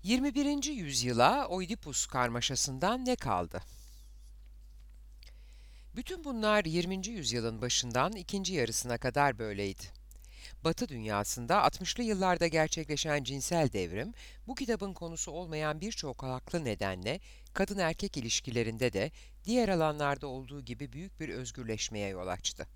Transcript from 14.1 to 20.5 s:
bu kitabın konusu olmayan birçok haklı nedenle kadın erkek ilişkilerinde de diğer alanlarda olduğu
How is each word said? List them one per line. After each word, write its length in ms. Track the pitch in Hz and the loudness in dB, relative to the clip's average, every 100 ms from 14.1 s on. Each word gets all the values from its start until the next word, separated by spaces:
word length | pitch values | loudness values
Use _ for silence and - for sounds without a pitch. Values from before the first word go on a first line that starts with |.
| - - - - | -8 -16 -16 -10
bu 80 | 269 | -4
kitabın 380 | 247 214 196 | -2 -2 -2
konusu 380 | 185 170 165 - | -6 -8 -6 -6
olmayan 500 | 156 175 156 151 151 | -6 -4 -2 -2 -2
birçok 420 | 196 - 147 123 | -4 -6 -6 -6
haklı 420 | 131 127 - 170 135 | -4 -4 -2 -2 0
nedenle 540 | 104 98 92 101 160 - - - | 0 0 0 -2 -4 -6 -20 -10
kadın 240 | - 196 202 | -2 0 2
erkek 400 | 165 165 - 151 | 0 0 -4 -4
ilişkilerinde 760 | 117 - - 117 113 113 127 | -2 -2 0 0 0 2 2
de 180 | 98 135 - - - - | 2 0 -4 -20 -10 0
diğer 240 | 247 220 | 2 4
alanlarda 580 | 180 156 147 143 143 143 | 4 2 2 0 0 -4
olduğu 380 | 131 127 | -8 -8